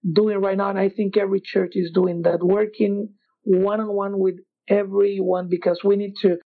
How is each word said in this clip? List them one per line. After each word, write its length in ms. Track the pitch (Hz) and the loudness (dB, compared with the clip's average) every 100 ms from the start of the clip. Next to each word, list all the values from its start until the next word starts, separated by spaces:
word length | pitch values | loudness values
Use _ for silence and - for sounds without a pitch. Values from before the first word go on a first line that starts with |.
| 190 | 2
doing 260 | 160 214 202 | 2 2 0
right 200 | 196 196 | 0 0
now, 100 | 196 | -2
and 100 | 196 | 0
I 100 | 196 | -2
think 280 | - 202 202 | 0 0 0
every 240 | 196 196 | 0 -2
church 340 | - 196 180 | -2 -2 -2
is 180 | - 170 | -2 -2
doing 300 | 170 180 170 | 0 0 0
that, 200 | 170 170 | 0 0
working 680 | 180 202 214 - 208 202 214 _ _ _ | 2 2 0 0 -2 -2 -6 _ _ _
one-on-one 760 | - 185 196 214 220 202 196 202 | 0 2 2 -2 -2 -4 -4 0
with 220 | 190 180 - _ - | -2 -2 -14 _ -2
everyone, 840 | 202 202 196 202 196 185 185 180 | 0 0 2 2 2 -2 -2 -2
because 360 | 170 180 170 | -2 0 0
we 100 | 196 | 2
need 200 | 202 202 202 | 0 0 0
to 160 | 196 170 | 0 0